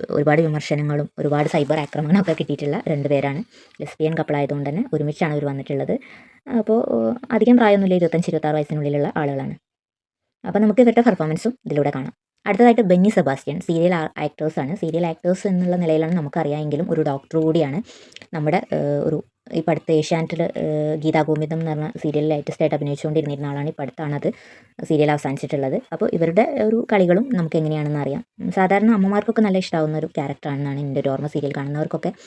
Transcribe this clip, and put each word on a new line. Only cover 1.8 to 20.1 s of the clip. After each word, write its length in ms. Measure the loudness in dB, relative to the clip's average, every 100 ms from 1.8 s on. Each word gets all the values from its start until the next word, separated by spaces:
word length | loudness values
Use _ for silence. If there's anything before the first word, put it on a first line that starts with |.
| -2 -4 2 2 2
കിട്ടിയിട്ടുള്ള 480 | -2 -4 -4 -4 -4 -2
രണ്ട് 200 | -2 0
പേരാണ്. 320 | 0 0 -4 -10 -16 -20 -14
ലെസ്ബിയൻ 360 | -12 -4 -2 -2
കപ്പിൾ 220 | -2 -2
ആയതുകൊണ്ട് 320 | -2 -4 -4
തന്നെ 140 | -4 -2
ഒരുമിച്ചാണ് 400 | -2 -2 -2 -2
ഇവർ 120 | -2 -4
വന്നിട്ടുള്ളത്. 500 | -4 -4 -4 -2 -4 -8 -20 -20 _ -4 -2
അപ്പോൾ, 200 | 0 0 0
ഏഹ്, 220 | 0 -2 -4 -2
അധികം 260 | 2 6 8
പ്രായമൊന്നുമില്ല, 380 | 8 6 4 4
ഇരുപത്തഞ്ച് 340 | 2 0 0
ഇരുപത്താറ് 240 | -2 0 0
വയസ്സിനുള്ളിലുള്ള 560 | -2 -2 -2 0 0 -2
ആളുകളാണ്. 400 | -2 -4 -6 -10 _ _ _ _ _ _ _ _
അപ്പോൾ 160 | -4 2
നമുക്ക് 220 | 4 6
ഇവരുടെ 200 | 6 6
പെർഫോമൻസും 520 | 4 2 0 -2 -4 -6 -4
ഇതിലൂടെ 280 | 0 0 -2
കാണാം. 180 | -6 -12 _ _ -2
അടുത്തതായിട്ട് 360 | 6 6 6
ബെന്നി 280 | 4 4 4
സെബാസ്റ്റ്യൻ 480 | 4 0 -2 -4 -6
സീരിയൽ 340 | -2 2 2
ആ-, 200 | 2 -2 -4
ആക്ടേഴ്സാണ്. 580 | -6 -4 -6 -4 -4 -4
സീരിയൽ 300 | -4 -2 -2
ആക്ടേഴ്സ് 380 | -2 -2 -2 0
എന്നുള്ള 280 | 0 2 2
നിലയിലാണ് 380 | 2 2 2
നമുക്കറിയാമെങ്കിലും 720 | 0 -2 -2 -2 -2 -2 -2 0
ഒരു 120 | 0
ഡോക്ടർ 360 | 0 -2 -4 0
കൂടിയാണ്. 400 | 2 2 0 -4 -8 -14 -20 -20 -12
നമ്മുടെ, 260 | -4 0 0 -2
ഏഹ്, 280 | -2 0 0
ഒരു 140 | -2 -4 -6 _ -8 -4
ഇപ്പോൾ 160 | -2
അടുത്ത് 200 | -2 0
ഏഷ്യാനെറ്റിൽ, 500 | 0 2